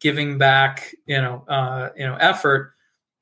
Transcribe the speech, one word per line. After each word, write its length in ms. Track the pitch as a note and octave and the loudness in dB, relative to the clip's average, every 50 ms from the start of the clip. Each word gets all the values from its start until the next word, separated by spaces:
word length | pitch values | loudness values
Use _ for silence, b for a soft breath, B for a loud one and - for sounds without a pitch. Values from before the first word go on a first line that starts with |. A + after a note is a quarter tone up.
| - | -2
giving 320 | D3 C#3+ D3+ D3 D3 C#3+ | 0 0 0 -2 -4 0
back, 580 | C3+ C#3 C3+ C3+ C3+ C3+ C3+ C3+ - - - - - _ | 2 4 6 6 6 4 2 0 -6 -14 -16 -20 -16 _
you 100 | - C#3+ | -4 -2
know, 260 | C3+ C3 B2 B2 C3 - - | -2 -2 -2 -6 -8 -8 -4
uh, 400 | C#3+ C3+ C3 B2+ C3 B2+ B2+ - - | -4 -2 -2 -4 -6 -6 -8 -8 -8
you 100 | - C#3 | -8 -8
know, 80 | C3 B2+ | -6 -2
effort. 580 | - - F#3 F#3+ - - D3 C#3 C3 C#3 b b b b b b b _ _ _ _ | 0 2 2 2 2 2 2 2 0 0 b b b b b b b _ _ _ _